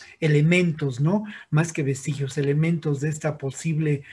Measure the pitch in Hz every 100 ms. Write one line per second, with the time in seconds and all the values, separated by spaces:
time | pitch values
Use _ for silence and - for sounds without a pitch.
0 | - - 160 147 151 180 180 156 143 123
1 | 151 208 214 - - 151 165 170 135 135
2 | - 131 139 151 143 147 160 170 151 139
3 | 151 151 151 139 135 - 165 156 156 143
4 | -